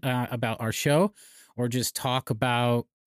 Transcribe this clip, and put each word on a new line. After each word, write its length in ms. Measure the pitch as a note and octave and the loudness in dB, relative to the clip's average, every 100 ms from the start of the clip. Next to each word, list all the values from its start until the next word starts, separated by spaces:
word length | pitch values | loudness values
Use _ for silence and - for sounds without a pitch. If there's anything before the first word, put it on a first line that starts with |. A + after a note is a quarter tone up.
uh, 240 | C3+ B2+ A#2+ | 0 -2 -2
about 300 | A#2+ A#2 A2+ | -2 -4 -2
our 100 | A2 | -4
show 420 | - D3 D3+ G3+ - - - - - | 0 2 4 2 -2 -20 -20 -18 -4
or 100 | B2 | -2
just 280 | B2 A2+ - | -2 -4 -4
talk 340 | C3 B2+ - | -2 -2 -2
about 560 | A2+ B2+ A#2+ A#2+ A#2+ - _ | -2 2 2 2 0 -2 _